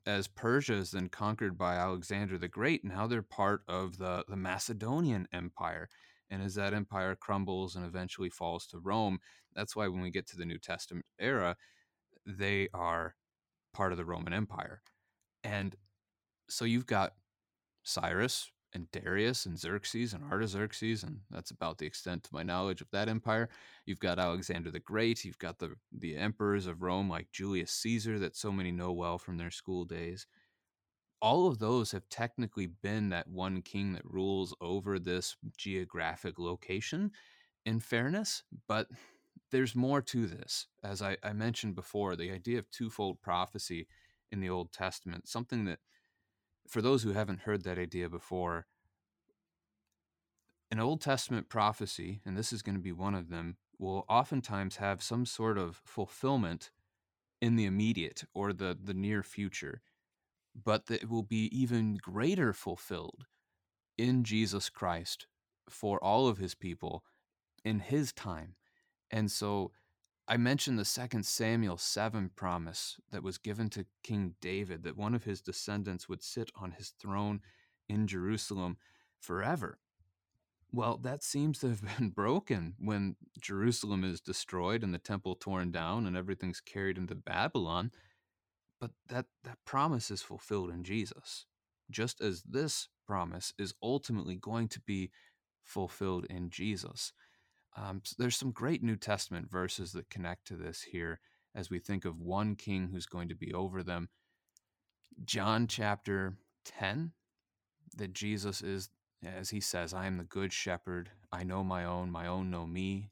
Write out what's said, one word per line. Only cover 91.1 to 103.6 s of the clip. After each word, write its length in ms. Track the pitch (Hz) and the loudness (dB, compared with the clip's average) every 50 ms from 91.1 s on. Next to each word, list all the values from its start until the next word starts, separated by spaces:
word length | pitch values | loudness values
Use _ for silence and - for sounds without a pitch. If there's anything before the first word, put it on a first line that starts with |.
| - - - - - - - - _ _ _ _ _ _ _ - | -6 -10 -12 -12 -12 -12 -12 -16 _ _ _ _ _ _ _ -8
just 300 | 113 - 110 120 - - | -4 -2 -2 -2 0 0
as 240 | - 107 92 87 - | 0 0 0 0 -4
this 460 | - - 131 151 151 - - - - _ _ _ - | -2 0 0 2 2 0 -2 -4 -6 _ _ _ -2
promise 460 | 104 95 87 85 87 90 - - - - | 0 0 0 0 -2 -4 -6 -6 -4 -4
is 160 | 101 92 - - | -4 -4 -4 -4
ultimately 540 | - 113 127 143 - - 120 104 - - 90 | 0 0 0 0 0 0 -2 -2 -2 -2 -4
going 320 | 92 - 104 110 117 113 110 | -6 -4 -4 -2 0 0 -2
to 120 | - - | -2 -6
be 300 | - - 101 95 92 90 - - - - _ _ _ _ _ _ _ | -6 -4 -2 -2 -2 -4 -6 -12 -20 -20 _ _ _ _ _ _ _
fulfilled 640 | - - 107 95 87 - - 101 95 92 90 90 | -8 -4 -4 -4 -4 -2 -2 0 0 0 0 -2
in 240 | - 95 90 87 85 | -4 -4 -6 -6 -6
Jesus. 640 | 85 - 92 107 104 90 - 85 - - - - - _ - _ _ _ _ _ _ _ _ _ - - | -4 -4 -2 -2 -2 -2 -4 -8 -8 -8 -8 -8 -8 _ -20 _ _ _ _ _ _ _ _ _ -12 -10
Um, 240 | 101 98 95 101 104 | -8 -6 -6 -6 -8
s-, 100 | - - - | -6 -2 0
there's 200 | 123 123 117 - | 0 2 2 0
some 140 | - 135 | 0 -2
great 320 | 113 - 113 135 170 - - | -2 0 0 0 2 2 2
New 120 | 117 110 | 2 2
Testament 540 | 104 - - 104 95 - - 92 85 82 - | 2 0 0 0 0 0 -2 -4 -6 -6 -4
verses 440 | 92 92 90 87 - - 95 85 92 | -2 0 0 0 -2 -4 -6 -6 -6
that 160 | 90 82 - | -8 -8 -8
connect 380 | - 101 90 85 87 - _ - | -8 -6 -6 -4 -6 -6 _ -12
to 80 | 101 | -12
this 260 | 87 85 85 82 - | -10 -8 -8 -8 -10
here 380 | - - - 90 85 85 85 - _ _ _ _ _ _ - | -10 -8 -6 -4 -4 -4 -4 -6 _ _ _ _ _ _ -10
as 160 | 107 95 - | -8 -6 -4
we 100 | 95 87 | -4 -4
think 260 | - - 101 95 - | -4 -2 -4 -2 -2
of 140 | 92 82 82 | -4 -4 -4
one 360 | 85 85 92 98 104 107 104 | -4 -2 0 2 2 2 0
king 340 | 101 - 107 101 95 95 90 | -2 -2 -2 0 0 0 -2
who's 160 | 95 90 85 | -4 -6 -8
going 240 | - - 90 87 85 | -6 -6 -6 -6 -6
to 60 | 82 | -6
be 180 | - - - - | -6 -6 -4 -4
over 280 | 87 | -2